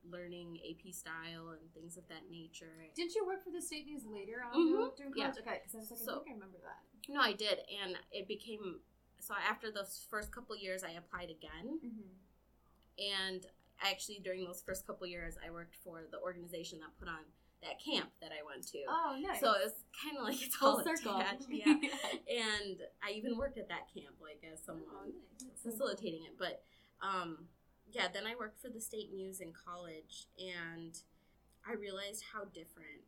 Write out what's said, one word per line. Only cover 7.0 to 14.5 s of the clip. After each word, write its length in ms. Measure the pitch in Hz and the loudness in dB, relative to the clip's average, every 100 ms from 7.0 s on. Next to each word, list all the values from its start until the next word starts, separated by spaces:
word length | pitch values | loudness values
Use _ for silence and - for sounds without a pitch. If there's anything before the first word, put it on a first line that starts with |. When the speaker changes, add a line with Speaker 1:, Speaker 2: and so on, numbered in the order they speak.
| - | -2
Speaker 1:
No, 120 | 285 | 6
I 120 | 240 | 6
did, 260 | 196 208 190 - | 6 4 4 2
and 280 | 202 190 180 - | -4 -2 -2 -4
it 160 | 202 190 | -6 -2
became, 540 | 202 226 214 196 160 - - _ - | -4 -4 -6 -4 -6 -12 -20 _ -14
so 140 | - | -4
after 360 | 202 190 220 220 | 2 2 2 -2
those 320 | 208 196 - - | -4 -4 -6 -4
first 220 | - 208 | -2 -2
couple 240 | - 240 208 | -6 -8 -4
years, 260 | 196 185 | -2 -2
I 80 | 185 | -2
applied 380 | 165 170 175 175 | -8 -8 -6 -6
again, 500 | 160 156 156 214 320 | -8 -10 -8 -4 -4
Speaker 2:
Mm-hmm. 280 | 247 214 190 190 - - - - - - - - | -4 -8 -12 -16 -20 -20 -20 -20 -20 -20 -18 -4
Speaker 1:
and 480 | 202 196 190 185 180 - - - | -2 0 0 -2 -6 -18 -20 0
actually 360 | 196 190 - 208 | 2 2 -2 -4
during 260 | 185 185 | -2 -2
those 180 | 180 | -2